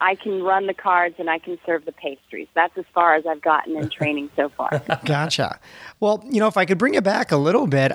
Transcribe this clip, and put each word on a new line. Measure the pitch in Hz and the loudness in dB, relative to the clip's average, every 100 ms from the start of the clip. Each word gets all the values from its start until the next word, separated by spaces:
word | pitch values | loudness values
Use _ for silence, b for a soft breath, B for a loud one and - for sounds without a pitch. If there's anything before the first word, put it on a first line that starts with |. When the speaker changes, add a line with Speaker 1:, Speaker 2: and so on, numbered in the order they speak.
Speaker 1:
I | 185 | -2
can | 190 220 190 | -2 -4 -4
run | 180 190 196 | 0 0 -2
the | |
cards | 185 208 180 175 170 | -4 0 2 0 -2
and | 170 | -4
I | 165 | -4
can | 175 175 - | -6 -10 -4
serve | 165 | -4
the | 151 | -4
pastries. | - 156 135 _ - - | -12 -10 -12 _ -16 -6
That's | - 170 - | 0 0 -2
as | 175 | -6
far | - 170 156 | 2 4 4
as | 160 | 0
I've | 151 | -2
gotten | 165 156 - 160 | 0 0 0 -6
in | - | -6
training | - 151 147 143 | -4 -4 -4 -6
so | - 143 | -4 -4
far. | - - 143 - | -4 -4 -4 -4
Speaker 2:
<laughs> | - | -4
Gotcha. | - 143 156 - 117 - B B B B | -2 -2 -2 -2 -4 -6 B B B B
Well, | 208 214 240 | -2 -2 -2
you | 240 | 0
know, | 214 | 2
if | 202 | 2
I | |
could | 175 185 | 2 2
bring | 247 | 2
it | - | 2
back | 196 214 247 | 2 0 2
a | 151 | 2
little | 147 226 247 | 4 2 2
bit, | 139 135 | 2 2